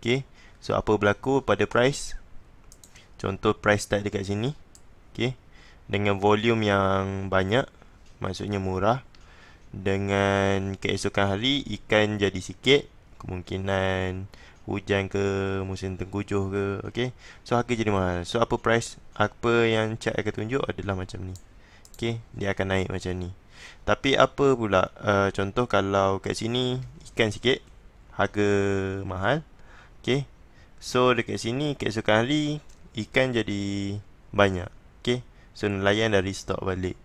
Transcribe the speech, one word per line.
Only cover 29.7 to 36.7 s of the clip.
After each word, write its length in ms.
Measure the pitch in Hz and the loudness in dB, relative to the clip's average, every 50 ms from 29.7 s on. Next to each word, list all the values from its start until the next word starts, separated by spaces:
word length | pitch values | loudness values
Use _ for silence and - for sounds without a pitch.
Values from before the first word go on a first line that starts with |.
| - - - - - - | -20 -20 -20 -20 -20 -12
Okey. 300 | - - 120 143 139 - - - - - - - - - - - | -2 0 0 0 0 -4 -12 -20 -20 -20 -20 -20 -20 -20 -20 -18
So, 400 | - - - 123 127 127 123 113 | -14 -2 0 4 4 4 4 2
dekat 240 | 110 - 104 101 | 0 -4 -4 -4
sini 320 | - 113 120 135 147 151 143 | -4 -4 -4 -2 -2 -4 -4
keesokan 500 | - - - 101 110 107 - 107 110 117 | -2 -4 -4 -4 -2 0 4 4 4 4
hari 380 | 123 147 151 151 147 147 147 - - - - - - - | 2 0 0 0 -2 -4 -6 -8 -14 -20 -20 -20 -14 -8
ikan 400 | - 107 - - 135 131 131 120 | -8 -8 -2 0 2 2 2 2
jadi 640 | 117 107 104 101 101 101 101 101 101 98 98 101 107 104 - - - - - | -2 -2 -2 -4 -4 -4 -4 -4 -4 -4 -6 -6 -8 -10 -14 -20 -20 -20 -10
banyak. 400 | - 104 101 98 95 90 87 - - - - - - - | 2 4 4 4 4 0 -6 -8 -12 -18 -20 -20 -20 -8
Okey. 240 | - - 123 123 120 - - - - - - - | -2 -2 -2 -2 -4 -12 -20 -20 -20 -20 -12 -4
So, 80 | - | -2
nelayan 480 | 104 101 98 95 101 101 107 110 113 107 | -2 -2 0 2 2 2 2 2 2 2
dah 80 | 98 | 2
restock 400 | 92 95 95 - - - 95 - | 2 0 -4 -6 -6 -6 -6 -4
balik. 320 | - - | -2 -4